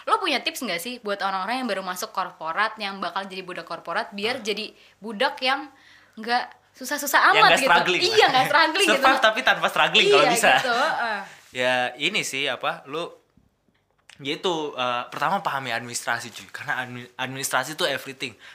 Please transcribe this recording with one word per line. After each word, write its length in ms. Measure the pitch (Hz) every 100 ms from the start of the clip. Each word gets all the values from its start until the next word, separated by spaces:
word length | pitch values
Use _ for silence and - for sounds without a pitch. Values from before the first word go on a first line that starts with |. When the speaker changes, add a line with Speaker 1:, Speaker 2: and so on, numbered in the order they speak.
Speaker 1:
Lo 140 | - 415
punya 200 | 370 247
tips 220 | 320 330
nggak 180 | 240 170
sih 200 | 240 247
buat 200 | 202 196
orang-orang 440 | 196 190 214 254
yang 60 | 247
baru 100 | 190
masuk 300 | 185 185 220
korporat, 640 | 196 180 - 160 175 220 226
yang 220 | 202 196
bakal 240 | 180 190
jadi 160 | 196 190
budak 220 | 175 170
korporat, 460 | 165 165 - 180 226
biar 260 | 202 214 269
Speaker 2:
Ah. 60 |
Speaker 1:
jadi 240 | 214 202 208 - _ _
budak 400 | 214 202 277 -
yang 300 | 262 285 302 _ _ _ _
nggak 280 | - 214 240 - - _
susah-susah 480 | - 254 294 277 311
Speaker 2:
Yang 60 | 311
Speaker 1:
amat 100 | 381
Speaker 2:
nggak 100 | 392 -
Speaker 1:
gitu? 120 | 262
Speaker 2:
struggling. 340 | 175 - 349
Speaker 1:
Iya, 240 | 359 427 359
nggak 180 | 262 170
struggling 400 | 330 311 359 349
gitu. 100 | -
Speaker 2:
Survive 220 | 262 262
tapi 180 | 220 220
tanpa 240 | 220 175 160
struggling 380 | 170 156 202 202
kalau 160 | 285
Speaker 1:
Iya, 80 | -
Speaker 2:
bisa. 180 | 233 185 135
Speaker 1:
gitu, 160 | 247
heeh. 460 | 240 302 247 233 202 - - _
Speaker 2:
Ya 200 | 127 123 127 123 -
ini 240 | 156 202
sih 240 | 143 135 139
apa, 360 | 120 143 165
lu, 280 | 135 156 170 - _ _ _ _ _ _ _ _ _ -
ya 140 | 139
itu, 200 | 165 190 160 147
eh, 300 | 131 123 120 123
pertama 320 | - 147 196
pahami 280 | - 139 131
administrasi 600 | 117 123 120 127 117 113
cuy, 180 | - 95
karena 320 | - 123 127
admi-, 300 | 123 123 120
administrasi 640 | - 127 135 135 131 135
itu 100 | 156
everything. 480 | 165 131 135 131 131 104 -